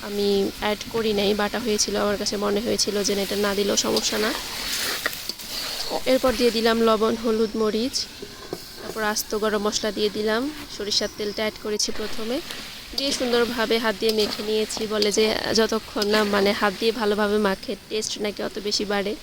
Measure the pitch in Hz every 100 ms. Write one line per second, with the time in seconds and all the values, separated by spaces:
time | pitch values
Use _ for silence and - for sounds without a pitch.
0 | 214 202 202 196 196 - 208 208 - 233
1 | 220 202 202 208 208 208 247 208 - 208
2 | 208 202 208 202 208 202 226 202 - 202
3 | 196 202 196 202 208 196 202 214 220 220
4 | 220 220 214 311 - - - - - -
5 | - - - - - - - - - -
6 | - 262 262 220 240 226 226 226 226 220
7 | 220 226 226 220 220 220 220 214 254 -
8 | - - - - - - - - - 220
9 | 214 214 - 214 214 208 208 214 220 202
10 | 214 214 214 220 277 302 - - 208 -
11 | 208 - 208 202 214 214 214 208 - -
12 | 214 - 214 269 330 - - - - -
13 | 277 - 254 240 233 240 220 226 226 196
14 | 220 220 208 - 214 214 214 - 214 214
15 | 208 202 214 - - 214 220 220 - 254
16 | 208 214 208 202 196 208 208 190 226 220
17 | 214 208 208 214 202 190 - 247 - 220
18 | 214 220 208 196 202 - 202 202 202 202
19 | 196 262